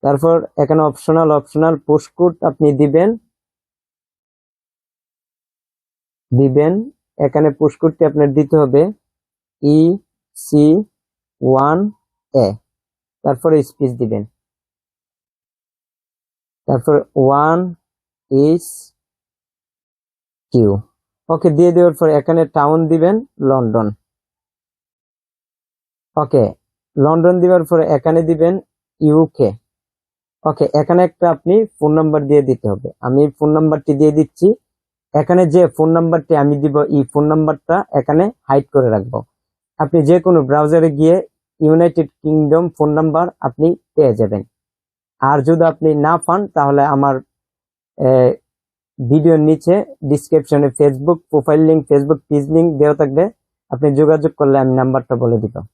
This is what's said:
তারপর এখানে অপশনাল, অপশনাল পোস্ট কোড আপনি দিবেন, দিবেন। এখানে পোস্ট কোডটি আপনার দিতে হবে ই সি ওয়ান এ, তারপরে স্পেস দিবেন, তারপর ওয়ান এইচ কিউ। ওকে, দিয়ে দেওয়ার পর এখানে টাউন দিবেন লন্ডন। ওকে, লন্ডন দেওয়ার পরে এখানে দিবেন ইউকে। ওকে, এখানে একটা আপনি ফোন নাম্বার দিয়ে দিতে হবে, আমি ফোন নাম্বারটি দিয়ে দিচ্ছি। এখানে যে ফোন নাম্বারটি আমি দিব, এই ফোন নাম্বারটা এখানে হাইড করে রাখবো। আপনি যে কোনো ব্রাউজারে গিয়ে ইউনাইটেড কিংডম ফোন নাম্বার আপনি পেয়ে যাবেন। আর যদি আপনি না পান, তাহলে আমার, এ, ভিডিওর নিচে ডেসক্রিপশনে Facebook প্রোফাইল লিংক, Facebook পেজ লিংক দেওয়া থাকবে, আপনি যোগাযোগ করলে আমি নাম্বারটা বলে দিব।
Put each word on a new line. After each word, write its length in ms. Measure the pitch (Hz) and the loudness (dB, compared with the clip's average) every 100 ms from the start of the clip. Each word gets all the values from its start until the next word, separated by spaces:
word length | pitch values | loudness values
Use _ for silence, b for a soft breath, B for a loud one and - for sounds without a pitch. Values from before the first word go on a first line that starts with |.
তারপর 340 | 139 139 160 165 - - | -2 -2 0 0 -2 -4
এখানে 200 | 147 160 | 0 0
অপশনাল, 460 | 151 - - 160 160 147 | 0 -4 -2 0 2 0
অপশনাল 360 | 143 151 160 156 - | -2 -2 -2 -2 -2
পোস্ট 220 | 151 - _ | -2 -2 _
কোড 160 | 175 165 160 | -2 -2 -6
আপনি 180 | 143 151 | 0 -2
দিবেন, 360 | 135 147 147 190 226 _ _ _ _ _ _ _ _ _ _ _ _ _ _ _ _ _ _ _ _ _ _ _ _ _ _ _ _ _ _ _ 123 | 0 0 2 0 -4 _ _ _ _ _ _ _ _ _ _ _ _ _ _ _ _ _ _ _ _ _ _ _ _ _ _ _ _ _ _ _ 0
দিবেন। 340 | 139 131 151 190 240 _ _ _ 143 | 2 2 0 -2 -8 _ _ _ -2
এখানে 220 | 151 151 139 | 0 0 0
পোস্ট 180 | 151 - | -4 0
কোডটি 220 | 165 156 | -4 0
আপনার 240 | 156 147 147 | -2 0 0
দিতে 200 | 135 143 160 | 0 0 0
হবে 260 | 143 135 175 214 _ _ _ _ _ _ | 2 2 0 -4 _ _ _ _ _ _
ই 160 | 143 151 160 196 _ _ _ - | 0 2 2 0 _ _ _ -20
সি 200 | - 147 151 170 214 _ _ _ _ _ | -4 2 2 2 -2 _ _ _ _ _
ওয়ান 380 | 127 131 139 165 208 208 _ _ _ | -2 0 0 0 -4 -8 _ _ _
এ, 120 | 135 107 107 _ _ _ _ _ _ | -2 -2 -4 _ _ _ _ _ _
তারপরে 320 | 143 127 165 156 | -6 -4 0 0
স্পেস 300 | 139 _ 139 120 | -2 _ -6 -4
দিবেন, 220 | 117 107 107 _ _ _ _ _ _ _ _ _ _ _ _ _ _ _ _ _ _ _ _ _ _ _ - | -6 -6 -10 _ _ _ _ _ _ _ _ _ _ _ _ _ _ _ _ _ _ _ _ _ _ _ -6
তারপর 300 | 135 139 147 - - | -4 0 -2 -2 -2
ওয়ান 420 | 131 139 156 170 180 170 _ _ _ _ _ | 0 2 0 -2 -4 -10 _ _ _ _ _
এইচ 340 | 135 143 170 - - - _ _ _ _ _ _ _ _ _ _ _ _ _ _ _ _ | 0 2 0 -4 -20 -20 _ _ _ _ _ _ _ _ _ _ _ _ _ _ _ _
কিউ। 180 | 123 107 101 - _ _ _ _ | 0 0 0 -8 _ _ _ _
ওকে, 200 | 165 180 | -2 0
দিয়ে 220 | 147 175 | 2 2
দেওয়ার 220 | 175 175 156 | 4 2 2
পর 100 | 160 | 0
এখানে 340 | 151 135 165 160 - | 0 0 -2 0 0
টাউন 240 | 143 160 160 | 0 0 0
দিবেন 280 | 160 165 214 262 _ 139 | 0 0 -2 -6 _ -2
লন্ডন। 380 | 131 120 113 107 104 _ _ _ _ _ _ _ _ _ _ _ _ _ _ _ _ _ _ _ _ _ - | 0 0 -2 -4 -8 _ _ _ _ _ _ _ _ _ _ _ _ _ _ _ _ _ _ _ _ _ -8
ওকে, 280 | 151 143 104 - _ _ _ - | -2 0 -2 -4 _ _ _ -2
লন্ডন 300 | 139 165 170 180 | 0 2 2 2
দেওয়ার 220 | 175 180 156 | 2 0 0
পরে 140 | 170 156 147 | -2 0 -2
এখানে 240 | - 165 | 0 -2
দিবেন 320 | 160 165 165 190 - _ _ _ | 0 0 0 -2 -8 _ _ _
ইউকে। 480 | 156 151 160 - 120 107 _ _ _ _ _ _ _ _ | 0 2 0 0 -2 -2 _ _ _ _ _ _ _ _
ওকে, 200 | 156 151 143 147 | -6 -2 -2 -2
এখানে 200 | 151 175 | 0 2
একটা 220 | 180 _ 170 | 0 _ -2
আপনি 240 | 151 - 202 220 _ | -2 0 0 0 _
ফোন 120 | 151 | -2
নাম্বার 280 | 156 160 151 139 | 0 0 -2 0
দিয়ে 120 | 147 | 0
দিতে 240 | 131 123 110 | 2 -2 -4
হবে, 200 | 101 127 - | -6 -10 -10
আমি 220 | 123 131 147 - | -4 0 0 -2
ফোন 120 | 151 156 | -2 0
নাম্বারটি 360 | 156 156 - | 0 -2 -4
দিয়ে 180 | 143 151 147 | 0 2 2
দিচ্ছি। 280 | 151 _ 185 226 _ _ _ _ _ | -2 _ 0 0 _ _ _ _ _
এখানে 280 | 147 156 180 175 | -4 0 0 2
যে 80 | 160 175 - | 2 2 0
ফোন 120 | 160 | 0
নাম্বারটি 420 | 165 165 160 139 151 | 0 0 -2 -2 0
আমি 180 | 143 143 | 0 0
দিব, 200 | 147 143 147 143 | -2 -2 -2 -2
এই 60 | 131 | -2
ফোন 120 | 147 151 | -2 0
নাম্বারটা 440 | 156 156 147 - 175 - 147 | 0 -2 -4 -4 -4 -2 -6
এখানে 260 | 120 151 196 - _ | -2 0 0 -4 _
হাইড 180 | 139 139 | -2 0
করে 140 | 143 127 | -2 0
রাখবো। 280 | 110 113 110 120 _ _ _ _ _ | 0 -4 -10 -12 _ _ _ _ _
আপনি 200 | 147 170 143 | -2 0 2
যে 60 | 180 | 2
কোনো 180 | 175 175 131 | 2 0 2
ব্রাউজারে 420 | 147 151 165 165 143 | 0 2 2 0 0
গিয়ে 180 | 156 180 - _ _ _ | 0 0 -2 _ _ _
ইউনাইটেড 480 | 151 160 170 160 147 _ | 0 2 2 0 -6 _
কিংডম 420 | 156 156 147 160 175 - | -4 -2 2 0 0 -2
ফোন 140 | 151 151 | -2 0
নাম্বার 280 | 160 151 180 _ | -2 -2 -4 _
আপনি 280 | 135 123 160 175 _ | -10 -2 -2 -2 _
পেয়ে 200 | - 143 | 0 0
যাবেন। 280 | 113 110 104 - _ _ _ _ _ _ _ | 0 -2 -4 -10 _ _ _ _ _ _ _
আর 180 | 135 147 135 | -2 0 0
যদি 180 | 165 | 2
আপনি 260 | 165 160 160 | 0 0 -2
না 200 | 147 147 165 - | 0 0 -2 -2
পান, 140 | 180 202 | -4 -4
তাহলে 360 | - 143 143 | -2 0 0
আমার, 320 | 139 139 139 135 - _ _ _ _ _ _ - | 0 0 0 -2 -8 _ _ _ _ _ _ -4
এ, 120 | 135 131 127 - _ _ _ _ _ _ 123 | 0 2 2 -2 _ _ _ _ _ _ -2
ভিডিওর 300 | 147 156 160 | 0 2 2
নিচে 340 | 151 156 - 190 - - 143 | 2 0 0 -2 -2 -10 -4
ডেসক্রিপশনে 580 | 143 - 160 143 147 143 - | -4 0 -2 0 -2 -2 0
Facebook 400 | 143 131 143 165 _ | -2 0 -4 -4 _
প্রোফাইল 300 | 151 131 151 156 | -4 0 2 2
লিংক, 120 | 160 139 | 0 0
Facebook 300 | 143 143 156 _ | -2 0 -4 _
পেজ 160 | 147 139 | -4 0
লিংক 140 | 160 170 143 | 0 0 0
দেওয়া 160 | 147 151 | 0 0
থাকবে, 240 | 151 139 190 - _ _ _ | -2 -2 -4 -6 _ _ _
আপনি 180 | 131 147 139 | -4 -2 0
যোগাযোগ 360 | 151 156 151 - | 2 2 -2 -2
করলে 180 | 143 139 | 0 2
আমি 140 | 131 131 | 0 0
নাম্বারটা 340 | 131 131 123 120 | 0 -2 -4 -4
বলে 200 | 120 117 | -2 -2
দিব। 120 | 110 - 98 | -4 -10 -18